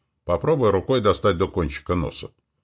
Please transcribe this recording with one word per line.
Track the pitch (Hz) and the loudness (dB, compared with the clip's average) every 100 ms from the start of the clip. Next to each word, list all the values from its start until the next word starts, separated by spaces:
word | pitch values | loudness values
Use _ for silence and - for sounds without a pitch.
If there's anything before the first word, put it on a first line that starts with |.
| _ _ | _ _
«Попробуй | - 87 147 156 113 | -4 -2 0 2 2
рукой | 95 87 131 | 2 2 2
достать | 104 90 107 85 | 2 2 0 0
до | 92 | -2
кончика | 95 76 - - | -2 -4 -4 -4
носа». | 87 73 - - _ _ _ | -2 -2 -8 -16 _ _ _